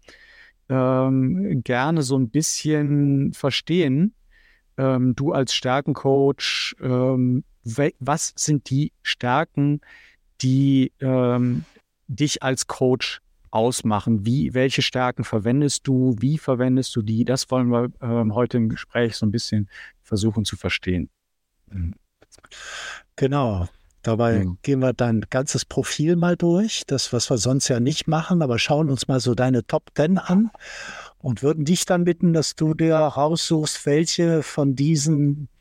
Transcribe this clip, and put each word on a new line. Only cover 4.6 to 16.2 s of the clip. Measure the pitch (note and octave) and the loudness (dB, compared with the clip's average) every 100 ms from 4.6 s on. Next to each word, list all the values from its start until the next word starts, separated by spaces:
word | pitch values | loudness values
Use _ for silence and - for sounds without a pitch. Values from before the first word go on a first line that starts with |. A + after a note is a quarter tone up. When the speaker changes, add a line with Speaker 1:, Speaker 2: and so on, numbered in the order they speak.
| _ - | _ -2
Speaker 1:
ähm, | C3+ C3 B2+ A#2+ | 0 2 2 0
du | C#3 | 0
als | C#3+ C3 | 0 0
Stärkencoach, | - B2+ C3 D3 C3+ C#3 C3+ C#3 C#3+ - - - - | -2 -2 -2 -2 -2 2 2 2 0 -4 -6 -6 -6
ähm, | C3 B2+ B2+ C3 B2+ B2 - _ | -2 0 0 2 2 0 -4 _
we-, | A2+ A2+ D3 - | -8 -2 -2 -2
was | B2+ D3+ - - | -4 -4 -4 -6
sind | - D3 - | -2 -2 -2
die | C3 D3+ - | -2 -2 -6
Stärken, | - - A#2+ C3 E3 - C#3+ D3 - - - _ _ - | -8 -4 -2 0 -2 0 0 0 -6 -20 -20 _ _ -4
die, | C3 C3 C#3 C3+ C3 - | 0 2 4 2 0 -2
ähm, | C3+ C3 B2 B2 B2 C3 D#3+ _ _ _ - | -2 0 2 2 0 -2 -6 _ _ _ -10
dich | A#2 D3 - | -4 -2 -2
als | C3 C3 - | -4 -4 -4
Coach | - C3 B2+ - - _ _ _ | -2 0 0 -2 -10 _ _ _
ausmachen? | A2 A#2 B2+ A#2+ G#2 G#2+ A2 G2+ | 0 0 0 -2 0 0 0 0
Wie, | B2+ D3 | 0 0
welche | B2 C3 - | 0 0 0
Stärken | C3+ B2+ B2+ - | -2 0 -2 -2
verwendest | A#2+ A2+ G#2 C3+ D3 - - | -4 -2 0 2 0 -2 0
du? | B2+ B2+ | 2 2
Wie | A2+ | 2